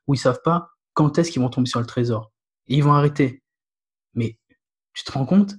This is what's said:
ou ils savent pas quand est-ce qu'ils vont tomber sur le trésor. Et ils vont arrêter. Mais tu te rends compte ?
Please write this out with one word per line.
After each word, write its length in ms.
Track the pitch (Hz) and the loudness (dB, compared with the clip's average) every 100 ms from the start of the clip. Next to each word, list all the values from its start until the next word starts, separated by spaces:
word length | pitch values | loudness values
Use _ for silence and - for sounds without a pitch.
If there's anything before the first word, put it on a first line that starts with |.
| - | -4
ou 60 | |
ils 40 | 139 | 0
savent 220 | 131 123 | 0 0
pas 260 | 160 170 170 _ _ | 0 -2 -4 _ _
quand 240 | - 147 156 | 0 2 2
est-ce 140 | 170 | -2
qu'ils 100 | 131 | 0
vont 80 | 127 | -2
tomber 200 | 127 120 | -2 -2
sur 100 | 120 | -2
le 60 | 117 | -4
trésor. 460 | - 120 107 110 _ _ _ - | -4 -2 -4 -8 _ _ _ -2
Et 80 | 143 | 2
ils 60 | |
vont 100 | 147 | 4
arrêter. 500 | 147 147 147 131 - _ _ _ _ _ _ _ | 4 2 2 -2 -2 _ _ _ _ _ _ _
Mais 240 | 117 113 110 _ _ _ _ _ | -6 -6 -8 _ _ _ _ _
tu 100 | - | -16
te 80 | - | -8
rends 140 | 135 135 | -4 2
compte ? 300 | 190 202 | 2 2